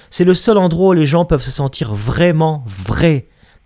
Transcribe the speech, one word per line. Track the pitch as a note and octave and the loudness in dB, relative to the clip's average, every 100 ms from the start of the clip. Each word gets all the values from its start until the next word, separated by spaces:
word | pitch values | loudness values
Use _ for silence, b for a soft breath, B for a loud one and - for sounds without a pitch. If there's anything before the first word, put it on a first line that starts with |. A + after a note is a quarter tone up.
| b | b
C'est | - F3+ | 0 2
le | |
seul | F3+ - G#3 | 2 2 2
endroit | F#3 E3 F#3+ | 2 2 2
où | |
les | F3+ D3 | 2 2
gens | E3+ F3 | 0 0
peuvent | D3+ | -2
se | A#2+ | -2
sentir | C3 C#3 - A#2 | -6 -6 -4 -6
vraiment | G#2 A2 B2 F3 D#3+ D#3+ D3+ A#2+ | -4 -4 0 2 2 0 -2 -8
vrais. | F#2+ F#2 G#2+ E3 D3 b b b b | -10 -6 0 2 0 b b b b